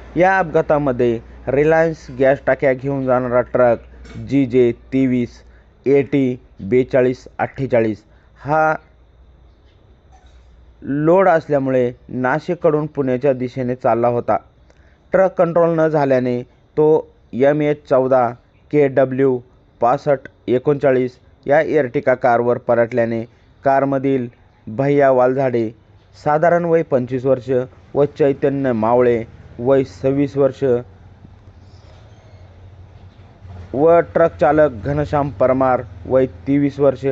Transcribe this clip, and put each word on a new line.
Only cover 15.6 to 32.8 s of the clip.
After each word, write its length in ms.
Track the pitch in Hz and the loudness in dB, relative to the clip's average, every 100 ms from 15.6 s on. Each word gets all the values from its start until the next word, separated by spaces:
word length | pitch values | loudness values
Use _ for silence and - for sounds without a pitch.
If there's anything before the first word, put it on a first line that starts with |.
| 170 165 | 2 2
न 60 | 160 | 0
झाल्याने 540 | 156 139 127 123 123 123 _ _ - | 0 0 0 0 -4 -8 _ _ 0
तो 380 | 156 156 - _ - | 2 2 -2 _ -12
एम 300 | 110 135 151 | 0 0 2
एच 260 | 147 147 - | -2 -2 0
चौदा 400 | 131 131 131 120 123 _ _ - | 0 2 2 0 -4 _ _ -4
के 160 | 147 143 | 0 2
डब्ल्यू 500 | 131 131 131 135 123 - _ _ - | 2 0 0 0 0 -6 _ _ -4
पासष्ट 480 | 117 139 - 139 - _ - | 0 0 -2 -4 -4 _ -4
एकोणचाळीस 680 | 123 147 143 139 127 127 - _ _ - | -2 0 0 0 0 -2 -8 _ _ -2
या 140 | 143 | 0
Ertiga 540 | 143 147 127 139 135 127 | 2 0 -2 -2 -2 0
कारवर 360 | 131 117 120 117 | 2 2 0 -2
पलटल्याने 640 | - 117 117 123 117 113 117 _ _ _ | 0 0 0 0 -2 -4 -10 _ _ _
कारमधील 640 | 139 135 139 139 135 135 120 - _ _ - | 0 0 0 -2 -2 -2 -4 -14 _ _ -14
भैया 440 | 110 139 143 139 | -4 0 2 4
वालझाडे, 600 | 127 127 131 135 120 113 117 _ - _ - | 4 2 0 -2 -2 -4 -8 _ -20 _ -10
साधारण 480 | 151 151 170 170 | -2 0 2 0
वय 180 | 170 165 | 0 0
पंचवीस 420 | 160 131 120 131 | 0 -2 -2 -4
वर्ष 260 | 131 127 120 127 127 - - | -2 -2 0 -4 -4 -12 -8
व 100 | - 139 - | -2 -2 0
चैतन्य 540 | 147 135 143 139 135 | 0 0 -2 -2 -2
मावळे, 500 | 117 110 123 123 117 113 - - - | -2 0 2 2 0 -4 -16 -20 -8
वय 260 | 120 135 | 0 0
सव्वीस 520 | 131 - 135 139 143 139 | 0 -4 -4 -2 -2 0
वर्ष 280 | 139 131 135 120 123 - - - - - - - - - - - - - - - - - - - | -2 0 -2 -2 -4 -20 -20 -20 -20 -20 -20 -20 -20 -20 -20 -20 -20 -20 -20 -20 -20 -20 -20 -20